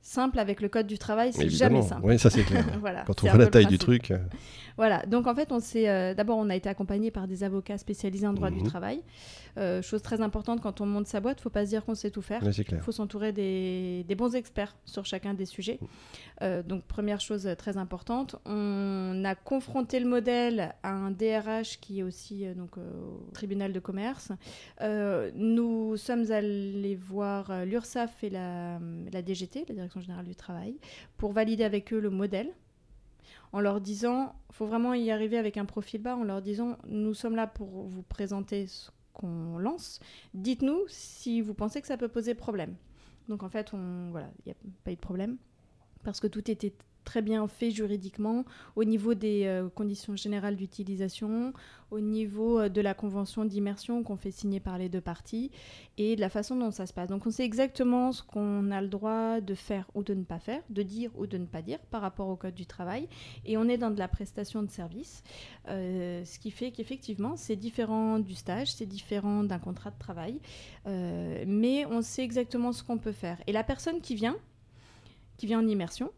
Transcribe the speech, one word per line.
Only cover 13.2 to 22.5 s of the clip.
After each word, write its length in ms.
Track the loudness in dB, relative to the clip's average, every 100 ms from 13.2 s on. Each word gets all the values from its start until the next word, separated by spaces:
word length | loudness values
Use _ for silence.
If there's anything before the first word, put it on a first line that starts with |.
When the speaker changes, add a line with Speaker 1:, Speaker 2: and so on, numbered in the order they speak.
| -2
Speaker 1:
des... 720 | 0 0 0 0 -2 -2 -4 -2
des 60 |
bons 200 | 0 2
experts 400 | 0 -2 -4 -4 -8 -12
sur 180 | -8
chacun 300 | -6 -6 -4
des 100 | -4
sujets. 340 | -4 -6 -6 -6
Speaker 2:
Mhm. 60 | -8 -12 -20 -20 -20 -4
Speaker 1:
Euh, 200 | -2 -2
donc, 220 | -2 -6
première 360 | -4 -2 0 -2
chose, 260 | -2 -2 -2
euh, 80 |
très 220 | -4 -4 -4
importante, 600 | -4 -8 -4 -2 -2 -8 -6
on 760 | -2 0 0 0 -2 -2 -2 -2
a 80 |
confronté 680 | -2 -2 -2 0 -2 0 2
le 80 | 4
modèle 640 | 2 4 2 2 2 -2 -4
à 100 | -4
un 180 | -2 -2
D 260 | 0 2 2
R 100 | 0
H 320 | -4 -4 -10
qui 200 | -8 -6
est 40 |
aussi, 440 | -4 -6 -12 -8
euh, 80 | -6